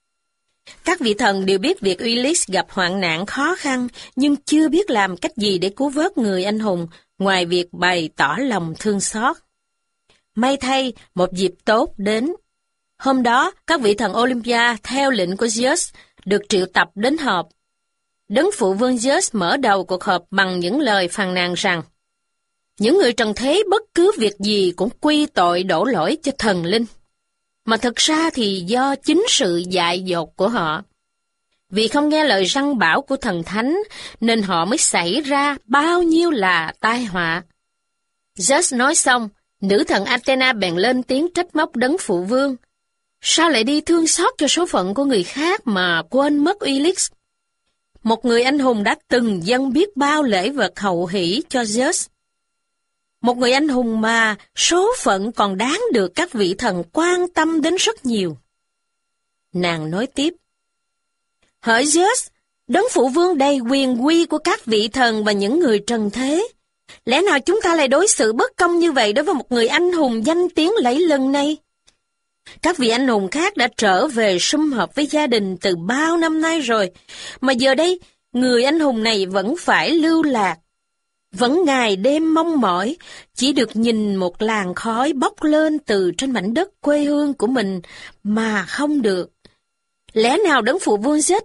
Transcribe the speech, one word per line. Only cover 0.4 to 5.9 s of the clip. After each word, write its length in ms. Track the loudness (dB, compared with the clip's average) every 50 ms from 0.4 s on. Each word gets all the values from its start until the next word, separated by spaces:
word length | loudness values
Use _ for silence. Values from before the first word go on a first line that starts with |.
| _ _ _ _ _ -20 -20 -8 -4
Các 160 | -4 -2 0
vị 140 | 0 0 0
thần 320 | 2 2 0 2 0 0
đều 120 | 0 0 2
biết 220 | 0 -2 -2 -2
việc 180 | -2 -2 -2 -2
Ulyx 460 | -2 -2 -2 0 0 0 0 -2 -2 -2
gặp 180 | -2 -4 -4 -4
hoạn 300 | -4 -2 -2 -2 -2 -2
nạn 260 | -2 -2 -2 -4 -6
khó 280 | -6 -4 -2 -2 -2 -2 -4
khăn, 300 | -4 -4 -4 -4 -4 -6 -10 -14 -20 -10 -4
nhưng 200 | 0 0 0 0
chưa 320 | 0 0 0 2 2 4 4
biết 220 | 2 0 0 0
làm 260 | 0 0 0 0 -2
cách 200 | -4 -6 -6 -4
gì 220 | -2 -2 -2 0 0
để 100 | -2 -4
cứu 200 | -2 -2 -4
vớt 300 | -2